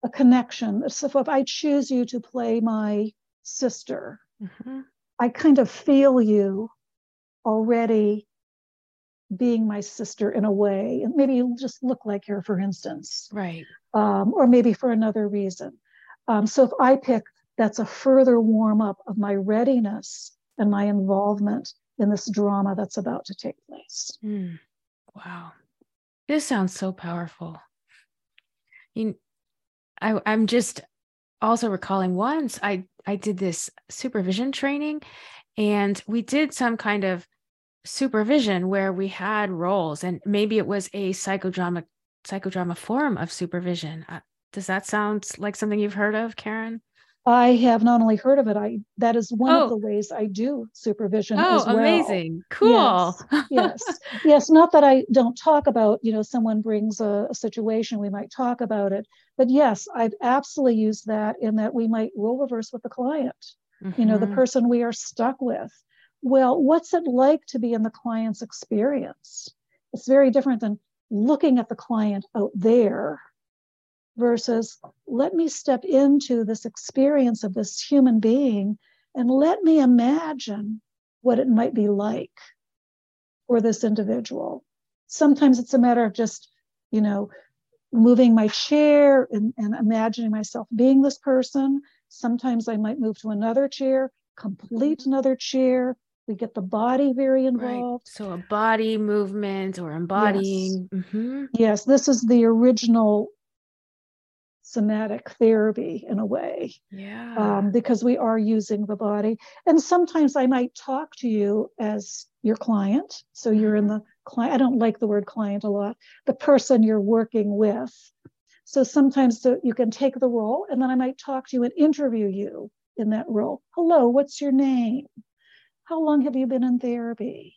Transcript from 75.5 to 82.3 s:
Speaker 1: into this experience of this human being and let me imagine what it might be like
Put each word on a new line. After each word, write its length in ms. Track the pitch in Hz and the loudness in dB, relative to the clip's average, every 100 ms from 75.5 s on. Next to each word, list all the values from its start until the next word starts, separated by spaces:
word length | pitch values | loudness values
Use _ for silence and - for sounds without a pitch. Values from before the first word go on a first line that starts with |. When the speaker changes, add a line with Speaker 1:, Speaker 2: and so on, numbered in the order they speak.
| - - 254 370 | -4 -2 -2 2
Speaker 1:
into 580 | 277 277 285 277 247 | 2 6 4 2 -2
this 220 | 220 220 226 | -2 -4 -8
experience 760 | - - - 269 294 254 214 | -14 -8 0 2 4 2 0
of 100 | 214 | -6
this 260 | 185 208 - | -6 -8 -8
human 380 | - 285 254 220 | 0 4 4 4
being 580 | 220 247 277 208 196 208 _ _ _ - | 4 2 2 0 -2 -6 _ _ _ -4
and 160 | 240 | 0
let 320 | 262 302 415 | 2 2 2
me 160 | 359 320 | 4 4
imagine 1000 | 262 247 240 294 330 285 233 208 208 220 _ _ _ _ | 6 6 4 0 -2 -8 -8 -10 -8 -10 _ _ _ _
what 180 | 240 233 | 0 2
it 80 | 262 | 4
might 260 | 220 240 | 2 2
be 140 | 240 208 | 0 0
like 420 | 202 208 226 - | 0 -2 -6 -10